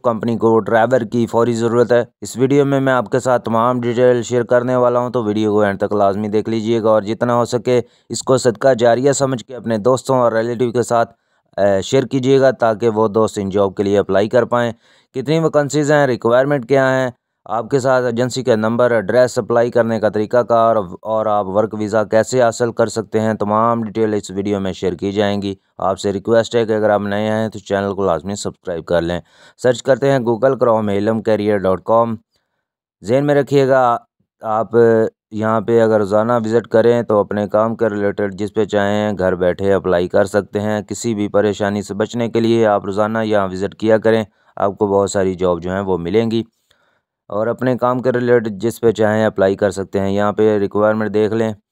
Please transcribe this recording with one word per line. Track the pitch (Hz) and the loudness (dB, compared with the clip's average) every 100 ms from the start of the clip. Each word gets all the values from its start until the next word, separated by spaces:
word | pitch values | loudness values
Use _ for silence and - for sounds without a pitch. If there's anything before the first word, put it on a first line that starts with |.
कंपनी | 123 110 113 113 | -4 -2 -2 0
को | 113 113 | 2 2
ड्राइवर | 101 113 117 127 | 2 2 4 2
की | 113 120 113 | 0 -2 0
फौरी | 113 117 | 0 0
ज़रूरत | 113 117 120 113 | 0 0 2 2
है। | 120 117 _ | 2 0 _
इस | 104 110 | -10 -2
वीडियो | 131 143 | 2 2
में | 139 139 | 2 0
मैं | 135 | 0
आपके | 127 104 127 | 0 0 -2
साथ | 127 120 | 0 0
तमाम | 110 113 120 127 | 0 0 0 0
डिटेल | 120 117 127 123 | -2 2 2 2
शेयर | 113 123 | 0 -2
करने | 113 123 123 127 | 2 0 2 2
वाला | 123 123 | 2 2
हूं, | 123 | -2
तो | 123 | -2
वीडियो | 107 104 107 | -2 0 2
को | 104 | 2
एंड | 101 98 | 2 0
तक | 101 | -2
लाजमी | 104 98 98 107 | 2 0 0 -2
देख | 107 107 | -2 -2
लीजिएगा | 113 107 117 110 | -4 -2 0 2
और | 110 | 2
जितना | 101 110 120 | 0 -4 -2
हो | 120 | 0
सके | 117 123 113 123 - _ - | 0 -2 0 0 -2 _ -14
इसको | 113 - 131 | -6 0 2
सदका | 127 104 135 | 2 2 2
जारिया | 120 117 117 139 | 4 2 4 2
समझ | 135 135 131 | 0 -2 -4
के | - | -8
अपने | 123 113 110 | -10 -4 -2
दोस्तों | 107 131 - 131 | 0 0 0 2
और | 120 110 | 2 0
रिलेटिव | 117 117 123 | -2 -2 -2
के | 120 | -2
साथ, | 113 117 117 _ _ _ _ - | 0 0 -2 _ _ _ _ 0
अ, | 101 98 | 2 2
शेयर | 90 135 | 0 0
कीजिएगा | 120 139 127 135 135 | 0 0 2 4 4
ताकि | 120 117 104 117 | 2 0 0 0
वो | 107 110 | 2 2
दोस्त | 107 107 - | 2 0 -2
इन | 98 | -2
जॉब | 98 98 - | 0 0 0
के | |
लिए | 101 101 | 0 0
अप्लाई | 95 95 107 | 2 0 2
कर | 123 | 0
पाएँ। | 113 120 120 110 _ _ _ | 2 0 -2 -6 _ _ _
कितनी | 131 123 160 | -8 -2 0
वैकेंसीज | 160 147 143 147 147 | 0 0 0 -2 2
हैं, | 151 139 | 2 2
रिक्वायरमेंट | 117 113 120 139 147 | 0 2 2 2 0
क्या | 113 135 131 | 0 2 2
हैं, | 131 127 - _ _ - | 0 -2 -6 _ _ -8
आपके | 110 113 139 | -6 -2 -2
साथ | 135 127 | 2 0
एजेंसी | 123 117 123 127 | 0 -2 -4 -2
का | 127 110 | 0 0
नंबर, | 110 117 123 | 0 0 2
एड्रेस, | 117 95 117 123 - | 0 0 2 2 0
अप्लाई | 101 117 120 | -2 0 0
करने | 120 113 110 | 0 0 0
का | 107 | 0
तरीकाकार | 107 104 123 101 117 113 110 90 92 | -2 0 0 2 2 2 2 -2 -8
और | 104 110 107 | -6 -2 0
आप | 104 95 | -2 0
वर्क | 98 107 | 0 -2
वीज़ा | 107 107 110 | -2 -2 -2
कैसे | 101 110 107 127 | 0 0 0 0
हासिल | 117 113 120 | 0 0 -2
कर | 110 113 | -2 -2
सकते | 113 95 110 | -2 -4 -2
हैं, | 110 107 | -2 -2
तमाम | 104 107 117 117 | 0 0 2 0
डिटेल | 110 101 110 | -4 -2 -2
इस | 104 - | -2 -6
वीडियो | 95 101 101 | -6 -4 -2
में | 95 | -4
शेयर | 85 117 | -4 -4
की | 90 101 | -4 -4
जाएंगी। | 101 101 101 98 95 _ - | 0 0 -2 -4 -8 _ -6
आपसे | 90 104 101 | -4 -2 -4
रिक्वेस्ट | 98 110 113 110 120 | -4 0 0 0 -2
है | 110 | 0
कि | |
अगर | 110 107 | 0 2
आप | 104 | 0
नए | 101 101 107 | 0 -4 -2
आए | 107 | -2
हैं | 110 | -4
तो | 104 | -8
चैनल | - 98 101 | -4 -2 -2
को | 95 95 | -2 -2
लाजमी | 80 87 101 | -2 -4 -8
सब्सक्राइब | 95 - - 85 | -10 -10 -10 -8
कर | 80 87 | -2 -2
लें। | 85 87 - _ - - | -2 -6 -8 _ -20 -4
सर्च | 123 120 | -2 0
करते | - 127 139 | 0 0 2
हैं | 135 | 0
Google | 117 113 135 | 0 0 0
Chrome | 123 120 110 104 | 2 2 2 0
ilm | 101 104 113 104 | -2 0 -2 0
career | 107 104 104 | 0 0 0
dot | 92 90 - | 0 -2 2
com। | 113 117 110 _ _ _ _ _ _ _ _ | 2 2 -4 _ _ _ _ _ _ _ _
जहन | 87 131 | -2 0
में | 147 | 2
रखिएगा, | 143 135 139 131 131 123 117 _ _ _ _ | 0 2 2 4 4 2 0 _ _ _ _
आप | 110 110 107 113 117 113 110 - _ | -4 -4 0 4 6 4 2 -4 _
यहाँ | 107 110 113 | -4 -2 0
पे | 98 117 | 2 2
अगर | 110 110 | 4 2
रोज़ाना | 98 104 113 120 | 2 0 2 0
विज़िट | 110 113 104 | 0 -2 2
करें | 113 113 120 | 2 4 2
तो | 117 104 | 2 0
अपने | 98 104 104 | 0 -2 -2
काम | 107 113 | 0 0
के | 113 113 | 0 -2
रिलेटेड | 104 101 98 101 | -2 -2 -2 -4
जिस | 92 104 | -4 -6
पे | - 98 | -2 0
चाहें | 104 101 104 104 92 | 0 0 0 -2 0
घर | 92 | 0
बैठे | 90 90 85 98 | 0 0 0 0
अप्लाई | 95 90 87 90 | 0 0 0 0
कर | 101 101 | 0 0
सकते | 104 98 107 | -2 -4 -4
हैं। | 107 107 | -4 -4
किसी | 101 104 120 | -6 -8 -6
भी | 104 104 | -4 -2
परेशानी | 101 104 98 104 104 | 0 0 0 -2 -4
से | 98 | -6
बचने | 101 113 120 117 | -6 -6 -4 -4
के | 113 | -2
लिए | 113 117 | 0 2
आप | 110 101 95 | 2 0 -2
रोज़ाना | 98 107 113 | -2 -2 -2
यहाँ | 110 104 98 | 0 0 -2
विज़िट | 92 98 | -4 -8
किया | - 110 110 | -2 2 2
करें, | 110 110 104 _ _ - | 2 0 -2 _ _ -4
आपको | 98 95 104 | -4 -2 0
बहुत | 98 95 | 0 0
सारी | 101 95 | 0 -2
जॉब | 90 92 85 | 0 -2 -2
जो | 90 | -4
हैं | 92 | -4
वो | 95 90 | -2 -4
मिलेंगी | 85 107 113 113 110 _ _ _ _ _ _ _ - | 0 0 0 -2 -6 _ _ _ _ _ _ _ -10
और | 101 110 | -6 -4
अपने | 117 127 117 | -2 -2 0
काम | 123 127 | -2 0
के | 123 | -2
रिलेटेड | 120 123 120 110 98 | -2 2 2 0 -4
जिस | 113 - | -6 0
पे | 117 | 0
चाहें | 104 107 107 107 | 2 2 2 0
अप्लाई | 98 98 98 | 2 0 2
कर | 101 | -2
सकते | 92 95 101 | -2 -4 -4
हैं। | 98 | -2
यहाँ | 98 104 | 0 0
पे | 101 107 107 | 2 2 2
रिक्वायरमेंट | 98 101 107 110 107 | 0 0 0 0 -2
देख | 104 107 | 0 0
लें | 110 110 107 _ | 0 -4 -6 _